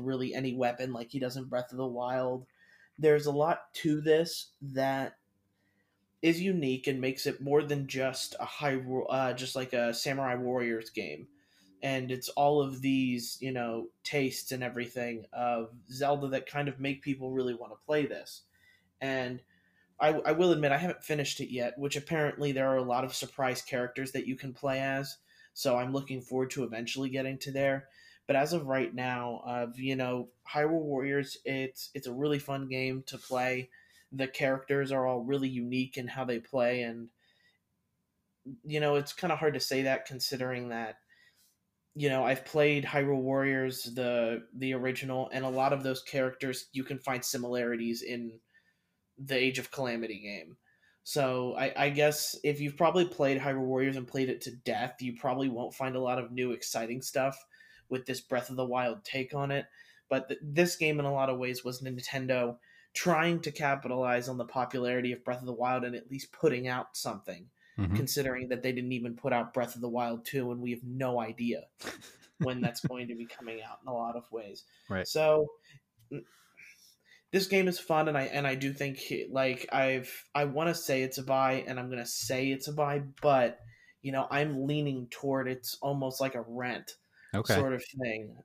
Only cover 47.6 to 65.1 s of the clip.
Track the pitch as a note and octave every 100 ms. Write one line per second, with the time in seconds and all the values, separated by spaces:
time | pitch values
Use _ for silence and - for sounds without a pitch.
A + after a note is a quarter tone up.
47.6 | A#2+ A#2 A#2 A#2 - A#2+ A#2 A2+ _ _
48.6 | _ _ _ _ _ - C3+ C3+ C3 C3
49.6 | C3 - B2+ A#2 A2+ G2+ G#2 G2+ D#2+ -
50.6 | _ _ _ _ - D3+ C3+ B2+ B2+ -
51.6 | C3+ - D3 C#3+ D3 D3 - - D3 C#3+
52.6 | D3 C#3+ E3 F3+ F3 - C#3 C3+ C#3 C3+
53.6 | C3 C3 C3+ C3 B2 C3+ C3 - - A#2+
54.6 | - G#2+ A#2+ - B2+ A#2 C#3 C3 C#3 A#2
55.6 | B2 - C3 B2+ B2+ B2 A#2 B2 B2+ A2+
56.6 | - B2 A2+ B2+ - C#3 C3+ C#3 - -
57.6 | - - _ B2+ B2+ B2 - B2 B2 B2+
58.6 | B2+ B2 B2 G#2+ - C3+ C3 D3 C#3 C#3
59.6 | - - - - _ C3+ C3+ - D3+ C#3+
60.6 | F3 - D#3 D3+ C#3 C#3 C3+ B2+ B2+ B2
61.6 | B2+ B2+ C3 B2 B2 C3+ C3 B2+ A#2+ A#2+
62.6 | _ - _ - F3 D#3+ E3+ E3+ D#3 C#3+
63.6 | C#3+ C#3 B2+ B2+ B2+ B2 A#2+ B2+ A#2 C3
64.6 | B2 C3 B2 B2+ B2